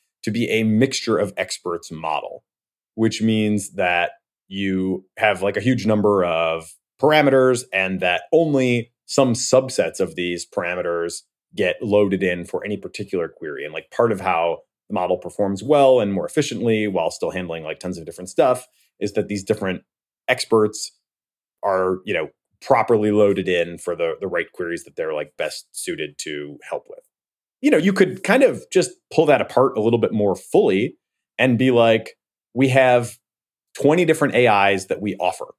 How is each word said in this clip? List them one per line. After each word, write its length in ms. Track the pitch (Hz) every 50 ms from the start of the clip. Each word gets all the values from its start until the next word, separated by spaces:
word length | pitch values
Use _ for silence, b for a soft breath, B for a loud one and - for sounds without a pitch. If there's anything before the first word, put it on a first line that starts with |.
| b b _ _ -
to 60 | 120
be 180 | 107 117 117 -
a 140 | 110 110 110
mixture 540 | 110 107 110 127 - - - - 117 110 76
of 160 | - 92 -
experts 560 | - 92 - - - - 90 87 85 - -
model, 520 | 85 80 80 78 78 71 - - - - _ _ _ _ _ _ _ _ _ _ -
which 300 | 110 113 110 - - 110
means 480 | 113 110 110 107 104 104 104 95 - -
that 380 | 98 92 87 87 87 87 85 - _ _ _ _ _ _ -
you 580 | 95 98 98 95 95 92 95 95 92 92 - _ - -
have, 240 | 110 107 98 90
like, 160 | 95 101 98 104
a 40 |
huge 260 | 98 127 127 110 98 110
number 360 | 107 104 98 104 104 98 90
of 520 | 87 82 82 82 82 82 82 80 - - _ _ _ _ -
parameters 640 | - 151 151 151 147 139 135 131 127 127 127 120 123 -
and 280 | - 95 95 95 95 90
that 240 | 90 90 87 82 - - -
only 580 | 160 170 156 143 135 127 123 120 120 110 _ _ _ _
some 280 | - - - 139 127 113
subsets 640 | 117 - - - 127 131 120 - - 90 82 - -
of 160 | 95 87 82
these 320 | 82 87 87 87 85 - _
parameters 720 | - 101 90 87 90 90 85 87 85 85 85 85 - - _ _ _ _ _ _ -
get 200 | 95 98 90 87 -
loaded 440 | - 107 101 104 104 95 95 90 95
in 200 | 90 87 87 85
for 220 | - - 87 -
any 100 | 104 104
particular 540 | 95 - 92 - - 101 95 - 90 82 80
query. 340 | - - - 76 71 67 71
And, 80 | 73
like, 200 | 78 80 - _
part 200 | - - 120 117
of 80 | 107 95
how 420 | 92 92 90 82 82 85 80 - _ _ _ _ _ -
the 60 | 107
model 240 | 92 90 87 90 85
performs 420 | - 87 - - - 98 98 95
well 380 | 110 131 151 143 139 131 131 123
and 120 | 107 101
more 140 | 98 90 78
efficiently 640 | - - 156 143 - 117 101 110 117 110 107 107 104
while 240 | 95 90 80 82
still 180 | - - 95 82
handling, 340 | 80 92 90 85 82 82 80
like, 160 | 78 80 -
tons 200 | - 92 87 82
of 60 | 80 80
different 240 | 82 - 90 90
stuff 360 | - - 151 131 127 127 - _ _ _ _ _ _ -
is 140 | 101 101 -
that 140 | 110 92 92
these 160 | 101 98 95
different 400 | - 107 - 101 95 90 - _ _ _ _ _ _ _ _ - -
experts 640 | 127 - - - 113 110 107 104 - - - - _ _ _ _ _ _ _ _ _ _ _ _ _ -
are, 380 | - 101 95 92 92 92 95 92 -
you 120 | 104 98
know, 140 | 82 78 71 _ _ _ _ _ _
properly 500 | - - 135 117 107 - 117 107 107 107
loaded 360 | 104 104 104 101 98 98 90 92
in 300 | 90 85 85 87 87 -
for 180 | - 87 87
the, 200 | 82 85 82 78 -
the 80 | 98 92
right 240 | 87 87 85 -
queries 320 | _ - 90 85 85 80 -
that 100 | - -
they're, 180 | - 82 78 78
like, 240 | 76 76 73 _ -
best 300 | 80 76 - - - _ -
suited 440 | - - - - 71 78 73 71 -
to 360 | - 80 76 73 73 73 73 71 - -
help 180 | 80 - - -
with. 160 | - - _ _ _ _ _ _ _ _ _ _ _ -
You 80 | - 294
know, 80 | 285 160
you 160 | 160 202 190
could 300 | 190 196 185 - - -
kind 180 | - 214 262
of 220 | 269 - 127 104 - - -
just 160 | 185 170 - - _ _ - -
pull 140 | - 160 147
that 120 | 143 127
apart 380 | 95 - - - 131 135 - 113
a 40 |
little 180 | 107 113 117 113
bit 140 | 107 90 -
more 220 | 107 104 101 90
fully 640 | - - - - 180 214 127 95 98 117 160 - _ _ _ _ _ _ _ _ -
and 220 | 120 131 120 107
be 100 | 127 131
like, 460 | 123 120 117 113 110 110 - - - _ _ _ _ _ _ _ -
"We 140 | 120 135 131
have 480 | 127 135 131 127 123 123 117 107 - _ _ _ _ _ _ _ _ _ _ _ - -
twenty 240 | - 139 156 180 180
different 300 | 156 156 - 147 127 -
A 380 | 123 123 113 104 101 98 101 101
Is 140 | 95 92 -
that 120 | 92 -
we 160 | 98 104 - -
offer. 340 | 90 90 - - - - -